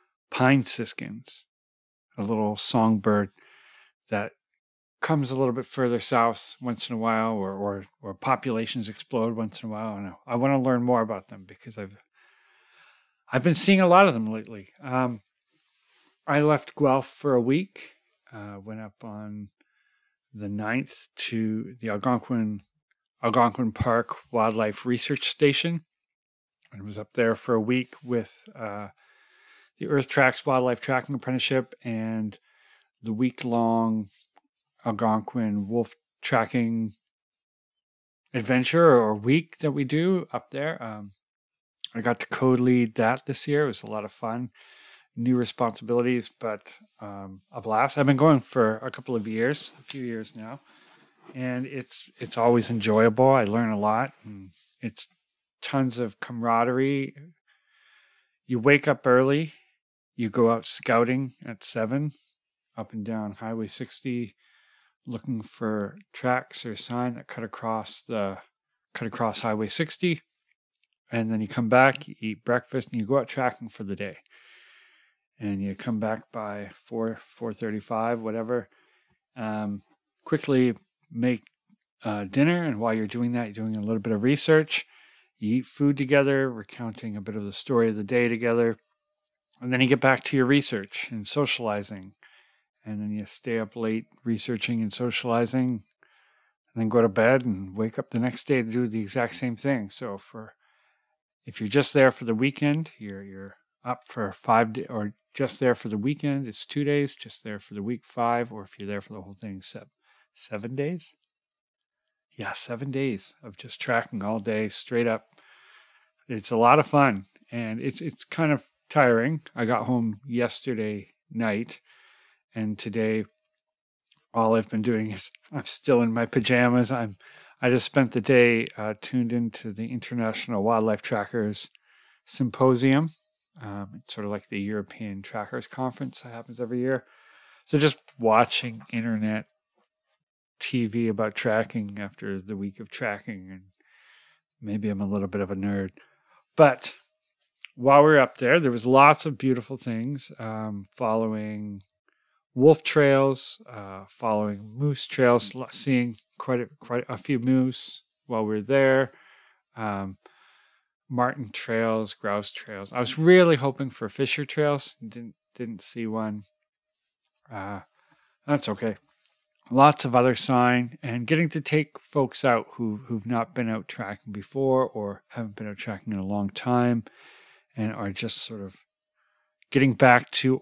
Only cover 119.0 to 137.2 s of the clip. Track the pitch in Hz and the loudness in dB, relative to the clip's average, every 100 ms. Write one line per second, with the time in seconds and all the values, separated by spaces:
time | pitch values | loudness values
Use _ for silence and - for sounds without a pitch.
119 | 127 113 131 160 - - 113 117 113 123 | 6 6 2 -4 -8 -4 -2 0 0 0
120 | 113 101 131 120 120 - 135 110 107 101 | 0 -4 -6 -2 -2 -2 -6 -4 -4 -6
121 | 92 _ _ 113 110 104 117 - _ _ | -12 _ _ -4 -2 -2 -4 -12 _ _
122 | _ _ _ _ _ 113 107 101 113 113 | _ _ _ _ _ -6 -6 -4 -6 -2
123 | 110 110 101 _ _ _ _ _ _ _ | 0 -2 -4 _ _ _ _ _ _ _
124 | _ _ _ 117 113 113 110 110 113 110 | _ _ _ 0 4 2 2 -2 0 0
125 | 110 104 - - - 143 - - - 123 | -2 -4 -6 -8 -12 -10 -4 -4 4 4
126 | 117 117 117 135 110 123 123 123 113 127 | 4 0 0 0 4 4 6 4 2 -2
127 | 107 98 - - - - 127 123 - 143 | -4 -10 -20 -20 -20 -2 2 4 4 2
128 | 120 123 104 127 120 113 113 - 107 104 | 2 0 4 6 8 4 -2 -6 -8 -6
129 | - 127 117 120 113 - 110 101 117 123 | -4 -2 0 -2 -2 -6 -12 -8 -8 -8
130 | - 123 110 110 - 110 107 113 110 104 | -6 -2 -2 -2 -4 0 2 4 2 0
131 | - 113 101 120 107 104 - _ _ _ | -2 -4 -2 -4 -2 -2 -4 _ _ _
132 | _ _ - - 123 - 131 123 135 139 | _ _ -14 -4 -4 4 4 6 4 4
133 | 160 - _ _ _ 156 107 101 101 110 | 0 -6 _ _ _ -18 -12 -10 -12 -16
134 | - - 104 104 - 104 101 107 98 - | -12 -8 -6 -6 -8 -8 -4 -6 -8 -10
135 | 107 98 - 110 101 123 - - 127 - | -10 -10 -10 -10 -8 -10 -10 -6 -6 -6
136 | 131 - 120 117 120 117 117 123 127 127 | -10 -10 -14 -16 -16 -10 -6 -2 -2 -2
137 | _ _ | _ _